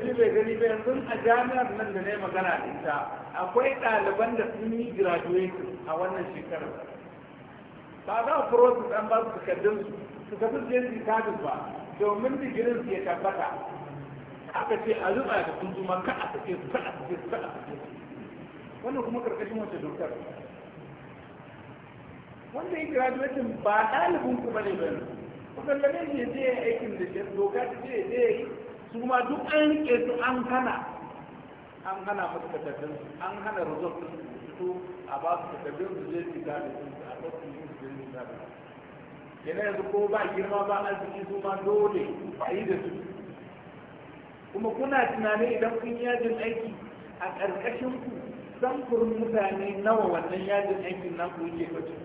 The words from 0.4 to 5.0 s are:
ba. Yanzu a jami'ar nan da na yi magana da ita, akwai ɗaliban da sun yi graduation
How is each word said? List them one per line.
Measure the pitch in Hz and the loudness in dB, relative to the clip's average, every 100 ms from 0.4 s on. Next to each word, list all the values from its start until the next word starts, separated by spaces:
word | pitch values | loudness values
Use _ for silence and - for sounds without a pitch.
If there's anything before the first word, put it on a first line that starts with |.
| 220 220 | 4 4
ba. | 226 | 4
Yanzu | 214 247 269 - | 4 2 0 0
a | 226 | 2
jami'ar | 226 240 247 254 226 202 | 6 6 6 2 2 0
nan | 208 | -2
da | 196 | -2
na | 190 | -2
yi | 208 | -2
magana | 185 185 185 160 | -2 0 2 2
da | - | -2
ita, | - 156 143 - - - 170 | -4 -2 0 -2 -6 -6 -4
akwai | 190 240 269 269 | 2 4 4 4
ɗaliban | 233 214 196 202 233 226 | 4 4 4 2 2 2
da | - | 0
sun | - 226 | -2 -2
yi | 226 - | 0 0
graduation | 185 | 2